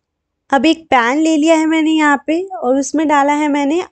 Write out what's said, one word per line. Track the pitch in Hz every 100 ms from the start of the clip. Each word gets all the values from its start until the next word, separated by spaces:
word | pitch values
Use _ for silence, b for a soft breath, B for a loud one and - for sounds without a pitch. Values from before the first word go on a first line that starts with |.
| _ _ _ _ _
अब | 277 302
एक | 320 -
पैन | 254 233 294
ले | 320 320
लिया | 311
है | 320 320
मैंने | 320 311
यहाँ | 311 294 285 -
पे | 330
और | 381 370 247 269
उसमें | 269 294 302
डाला | 285 285
है | 294 302
मैंने | 285 277 330 -